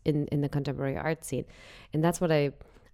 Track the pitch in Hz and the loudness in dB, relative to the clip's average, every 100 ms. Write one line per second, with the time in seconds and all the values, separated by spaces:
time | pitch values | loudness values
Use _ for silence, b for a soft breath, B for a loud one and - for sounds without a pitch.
0 | 160 147 147 147 143 147 139 139 139 - | 0 0 0 0 0 -2 -2 -2 -4 -2
1 | 156 160 - 127 - B B B B 151 | -2 -4 -4 -6 -6 B B B B 0
2 | 165 175 175 156 143 - b b b | 2 2 2 2 2 -2 b b b